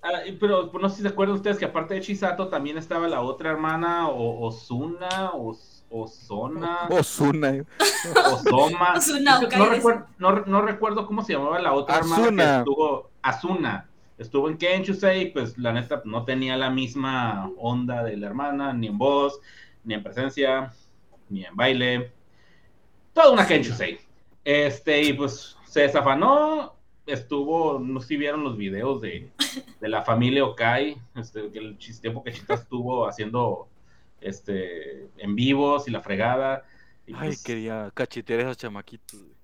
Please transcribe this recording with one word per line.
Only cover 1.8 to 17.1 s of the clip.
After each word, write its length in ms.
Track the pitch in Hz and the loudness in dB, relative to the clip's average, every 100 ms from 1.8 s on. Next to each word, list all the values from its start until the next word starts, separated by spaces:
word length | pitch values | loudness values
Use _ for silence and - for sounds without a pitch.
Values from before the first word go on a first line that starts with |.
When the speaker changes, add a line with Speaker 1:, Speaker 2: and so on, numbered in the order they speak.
| 160 | -4
Speaker 1:
de 60 | 190 | -6
Chisato 460 | 190 196 190 - 185 | -4 -2 -2 -2 -4
también 280 | 156 143 156 | -4 -4 -8
estaba 320 | 160 165 170 | -4 -2 0
la 140 | 139 | -2
otra 280 | 123 139 160 | -2 -4 -4
hermana, 580 | 156 156 160 170 170 165 | -2 -2 0 0 0 -2
o-, 380 | 123 117 113 113 | -2 -2 -2 -6
Ozuna, 840 | 113 - 123 156 170 185 190 190 | -6 -6 -6 -4 -6 -4 -2 -4
o-, 240 | 160 113 113 - - - | -6 -8 -10 -18 -20 -12
Ozona. 1000 | 113 110 - - 104 123 160 170 175 175 | -10 -10 -14 -10 -6 -6 -6 -6 -4 0
Speaker 2:
Ozuna. 720 | 180 147 - 147 151 143 135 147 - 403 880 370 170 349 | 2 0 2 2 2 0 -2 -6 0 0 0 2 4 4
Speaker 1:
Ozoma. 680 | - - - 302 330 269 349 | 2 4 6 4 4 2 4
Speaker 3:
Ozuna, 360 | 311 285 277 | 2 2 4
Speaker 1:
Es 40 | 254 | 4
que 60 | 233 | 4
Speaker 3:
Okai, 120 | 185 | 4
Speaker 1:
no 60 | |
Speaker 3:
dice. 120 | 214 233 | 4 6
Speaker 1:
recuer-, 280 | 233 226 - - | 4 2 -4 0
no 140 | 185 | 2
re-, 100 | 196 196 | 2 2
no 140 | 196 | 2
recuerdo 440 | 214 202 214 214 208 | 2 0 -2 -2 -4
cómo 180 | 208 | -4
se 80 | 214 | -2
llamaba 260 | 151 143 170 | -2 0 0
la 140 | 175 | 2
otra 240 | 139 139 147 | 0 2 2
hermana 180 | 165 170 | 4 4
que 60 | 233 202 | 4 6
Speaker 2:
Azuna. 160 | 156 135 | 6 6
Speaker 1:
estuvo, 520 | 120 143 151 135 - - | 2 2 2 0 -6 -4
Azuna. 680 | 131 - 175 185 135 101 - - - - | -2 -2 -2 -2 -2 -4 -8 -20 -20 -18
Estuvo 300 | 117 139 151 | -2 0 0
en 80 | 160 | 0
Kenshusei, 720 | 175 185 190 190 196 185 180 | 0 0 0 2 2 2 0
pues, 240 | 135 123 123 | -4 -6 -4
la 160 | 120 | -2
neta, 300 | 117 123 147 | -2 -2 -6
no 200 | 107 113 120 | -4 -6 -2
tenía 300 | 131 131 131 | -2 -2 -2
la 100 | 131 | 0
misma 840 | 131 127 135 135 | -2 -2 -4 -2